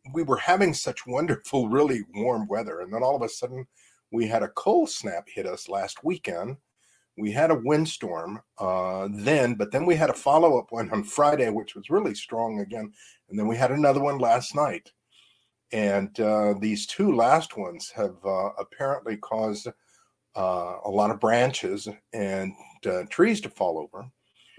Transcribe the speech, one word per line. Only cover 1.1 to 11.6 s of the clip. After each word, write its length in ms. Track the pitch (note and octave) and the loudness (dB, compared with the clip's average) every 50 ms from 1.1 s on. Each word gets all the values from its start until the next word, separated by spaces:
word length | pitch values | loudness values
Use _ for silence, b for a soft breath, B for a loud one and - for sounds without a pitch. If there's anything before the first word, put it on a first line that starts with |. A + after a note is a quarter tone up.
| B2 C3 D#3 F3 C3 - - - - C#3 B2 G#2+ | -4 -2 0 0 -2 -4 -4 -2 -2 0 0 2
really 320 | A2 C#3 D3 D3 C3 A2+ G2+ - - | 4 4 4 4 2 -2 -4 -6 -6
warm 300 | G#2 A2 B2 B2 A2+ G#2+ G#2 | -4 0 0 0 0 -2 -4
weather, 320 | G2+ G#2+ A#2 G#2+ - E2+ | -4 -4 -4 -6 -8 -10
and 120 | F2+ F#2 G2+ | -8 -6 -4
then 100 | A2+ B2+ | -2 0
all 140 | C3 C#3 | 0 0
of 60 | C3+ A#2+ | 0 -2
a 80 | A2 | -4
sudden 360 | - - - B2+ B2+ B2+ B2+ - _ _ _ _ _ _ _ _ - | -6 -6 -8 -8 -8 -10 -14 -14 _ _ _ _ _ _ _ _ -2
we 140 | A#2 A#2 | -2 0
had 160 | G#2+ A2+ A2+ G#2 | 0 0 0 -2
a 60 | G2+ | -2
cold 420 | - - - G3 G#3+ F4+ D#4+ D4+ | -4 -4 0 2 4 4 2 2
snap 360 | - - - G#2 F2+ E2+ - | -2 -8 -8 -8 -8 -8 -10
hit 200 | - - - F#2 | -10 -8 -8 -6
us 240 | F#2 F#2 - - - | -6 -6 -8 -8 -6
last 340 | F#2+ G2 F#2+ G2+ - - - | -4 -4 -4 -6 -8 -6 -4
weekend. 540 | D#3 F3+ E3+ - - F2+ E2+ F#2 A#2 C3+ - _ _ _ _ _ _ _ _ _ _ _ - | -4 -4 -4 -6 -8 -6 -6 -6 -8 -10 -12 _ _ _ _ _ _ _ _ _ _ _ -8
We 140 | G#2+ G#2 G#2 | -6 -4 0
had 180 | C3 D#3 D#3+ | 2 4 4
a 120 | E3 - A2 | 4 2 2
windstorm, 760 | C3 D3+ D3+ D#3+ D#3 - - - G2 F2 D#2+ E2 F2 G#2 A2 - _ _ - | 2 2 2 2 0 -4 -8 -8 -8 -6 -6 -8 -8 -10 -12 -16 _ _ -6
uh, 500 | G2 F#2 F#2 F#2 F#2 F#2 F#2 F#2+ F#2+ G2+ | -2 0 0 0 0 -2 -4 -4 -6 -6
then, 440 | G2+ G#2 G2+ B2 D#3 D3 B2+ A#2+ B2 | -6 -4 0 2 2 4 4 2 0
but 180 | G#2 A#2 - - | 0 -2 -2 -2
then 140 | C3 D#3 | 0 2
we 80 | F3 F3 | 4 4
had 160 | D#3 D#3+ C3+ | 4 4 2
a 20 | A#2+ | 2
follow-up 540 | - - C#3 C#3+ D#3+ E3+ E3 C#3+ A#2+ - - | 0 2 4 6 6 6 6 4 4 0 -2
one 220 | - A2+ A#2 - | -6 -6 -6 -2
on 120 | A2+ G#2 G#2 | -2 -4 -4
Friday, 460 | - - - D3 D3 D3 C#3+ B2+ A2+ | -2 2 4 4 6 6 4 4 2
which 260 | G#2 G#2 | 0 -2